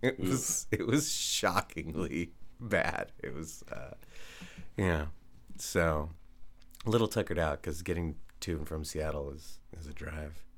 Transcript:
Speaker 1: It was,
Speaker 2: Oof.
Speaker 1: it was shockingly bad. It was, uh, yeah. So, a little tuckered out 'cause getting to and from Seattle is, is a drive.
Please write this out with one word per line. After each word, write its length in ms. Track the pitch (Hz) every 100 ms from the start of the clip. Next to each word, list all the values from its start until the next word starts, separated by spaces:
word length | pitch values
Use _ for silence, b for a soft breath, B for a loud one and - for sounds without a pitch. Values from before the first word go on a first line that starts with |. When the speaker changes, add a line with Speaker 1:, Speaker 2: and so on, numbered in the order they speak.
Speaker 1:
It 160 | 147 -
was, 480 | 92 127 - - -
Speaker 2:
Oof. 80 | -
Speaker 1:
it 40 | -
was 200 | 147 139
shockingly 1200 | - - - 98 90 - - 76 80 80 73 87 - - -
bad. 540 | 120 95 - - - -
It 100 | -
was, 300 | 65 80 - -
uh, 240 | - - - B B B B B B B -
yeah. 300 | 95 80 76 - - - - 92
So, 540 | - 95 82 76 78 80 - - - - - -
a 60 | 117
little 160 | 113 110
tuckered 320 | - - 85
out 240 | 80 73
'cause 180 | - 78
getting 340 | 85 85 85 78 - -
to 160 | - 80
and 100 | 78
from 160 | 80
Seattle 460 | 76 78 78 73 71
is, 300 | 73 - - - 85
is 80 | 76
a 60 |
drive. 500 | 73 73 78 76 76 -